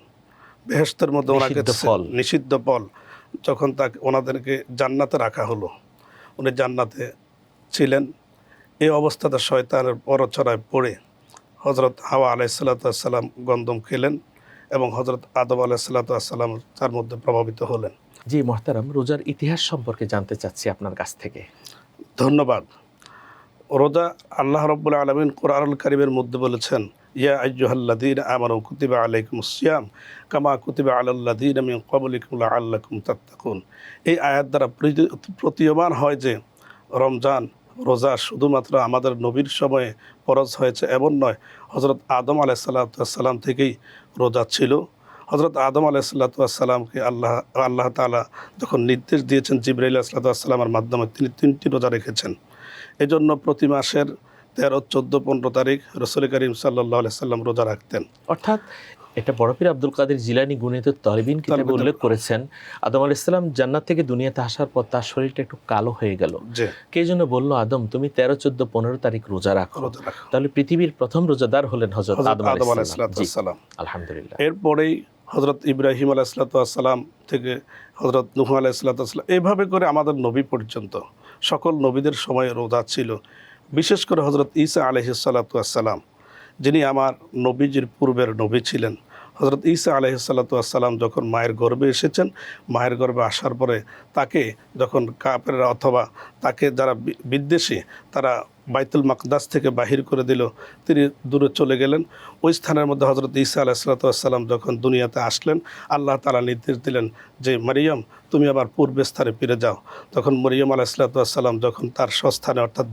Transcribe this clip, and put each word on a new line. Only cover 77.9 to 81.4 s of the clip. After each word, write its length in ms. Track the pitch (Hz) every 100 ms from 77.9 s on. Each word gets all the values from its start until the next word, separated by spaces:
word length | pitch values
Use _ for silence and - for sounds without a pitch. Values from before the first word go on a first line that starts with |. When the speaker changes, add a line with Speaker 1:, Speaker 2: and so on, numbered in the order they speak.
| -
Speaker 1:
হযরত 320 | 131 127 120 135
নূহ 180 | 123 135
আলাইহিস 240 | 131 120
সালাম, 440 | 135 123 123 - -
এভাবে 380 | 180 175 202 196
করে 220 | 185 175
আমাদের 260 | 147 151
নবী 300 | 143 123 123
পর্যন্ত 560 | 135 120 110 120 98 - - _ - -